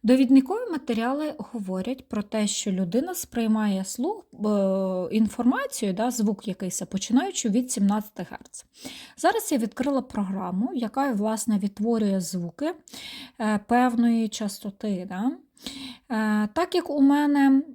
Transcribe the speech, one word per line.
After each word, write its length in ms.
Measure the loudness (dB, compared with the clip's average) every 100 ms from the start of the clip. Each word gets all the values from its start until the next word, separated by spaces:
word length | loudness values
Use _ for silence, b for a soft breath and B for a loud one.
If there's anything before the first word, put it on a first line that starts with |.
Довідникові 680 | 6 6 8 6 6 -4 -4
матеріали 640 | -6 -2 -2 0 -2 -4 -6
говорять 720 | -10 -8 -6 -4 -4 -8 -6
про 140 | -8
те, 240 | -4 -2 -2
що 260 | -2 -2
людина 420 | -2 0 -2 -2
сприймає 720 | -8 -6 -2 0 2 2 0
слух, 420 | -4 -4 -4 -4 -12
е, 40 | -6 0 2 2 0 0 -2 -2 0
інформацію, 760 | 0 2 0 2 -4 -4 -4
да, 180 | -2 -2
звук 380 | 0 -2 -2 -6
якийсь, 340 | -8 -6 -8
починаючи 640 | -6 -6 0 0 0 -4 0
від 240 | 0 0
сімнадцяти 540 | 0 2 2 -4 -12 -12
герц. 360 | -12 -16 -20 -20 B B B B 0
Зараз 360 | 0 2 0
я 60 | 0
відкрила 440 | 0 -2 -2 -2
програму, 680 | -2 -4 -4 -4 -4 -2 -2
яка, 380 | -2 -4 -2 -2
власне, 460 | 0 -2 -2 0 0
відтворює 600 | -2 -2 0 2 2 0
звуки, 540 | -2 -4 -6 -4 -6 -6 -14 B B B B _
е, 200 | -2 -2 2
певної 600 | 2 4 4 2 2 0
частоти, 800 | -4 -6 -6 -12 -8 -4 -4 -4
да. 220 | -2 -2 -4 _ B B -12 -14 -16 _
Е, 380 | -2 0 2 0
так 220 | 0 0
як 160 | 0 0
у 100 | 4
мене 640 | 6 6 4 6 6 6 2